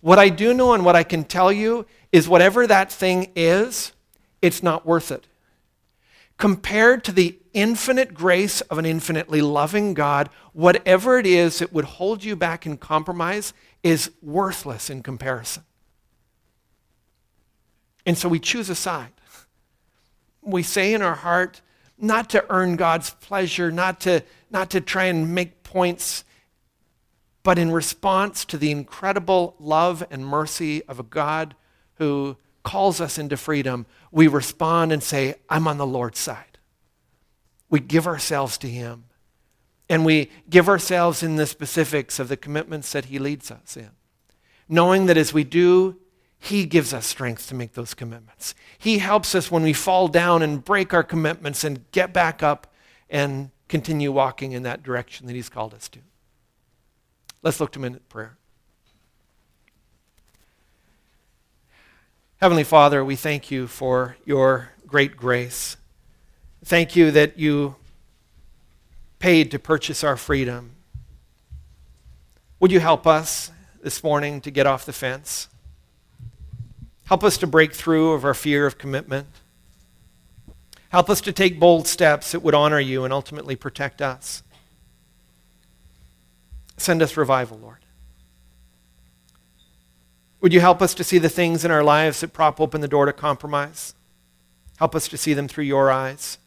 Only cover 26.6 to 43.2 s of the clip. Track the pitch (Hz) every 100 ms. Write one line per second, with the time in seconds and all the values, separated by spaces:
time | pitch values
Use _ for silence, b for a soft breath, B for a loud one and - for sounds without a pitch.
26.6 | _ _ _ _ _ _ _ _ - 175
27.6 | 165 165 160 - 196 190 202 196 - 156
28.6 | 151 147 135 - 190 196 175 185 175 -
29.6 | 151 156 175 170 175 139 135 143 156 -
30.6 | 160 151 - 127 113 156 151 156 156 135
31.6 | _ _ _ _ 156 143 139 135 _ _
32.6 | - 196 196 175 160 - 147 139 - 147
33.6 | 135 123 113 b b 156 160 143 127 -
34.6 | 160 170 165 156 - 143 135 147 _ 156
35.6 | 160 143 139 131 120 - - 113 - _
36.6 | _ _ _ _ _ _ _ _ _ _
37.6 | _ 151 127 156 160 156 - 147 135 -
38.6 | 135 120 120 117 117 _ _ _ _ _
39.6 | _ _ _ 160 160 156 139 b - 175
40.6 | 175 196 - 180 170 160 165 156 151 -
41.6 | 143 - 151 147 127 - 127 139 143 147
42.6 | 165 156 139 143 131 135